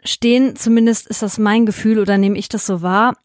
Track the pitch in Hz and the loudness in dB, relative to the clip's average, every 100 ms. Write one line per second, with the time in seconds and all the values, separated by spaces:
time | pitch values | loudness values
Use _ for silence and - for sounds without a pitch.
0 | - - 240 240 262 220 233 226 226 226 | -6 -2 2 2 2 0 0 2 2 0
1 | - 220 208 226 214 214 220 196 220 214 | -4 -6 -6 -2 0 2 0 0 0 0
2 | 196 196 196 202 - 214 - 185 180 190 | 2 2 0 -2 -4 -6 -4 -4 -2 0
3 | 240 - | 0 -2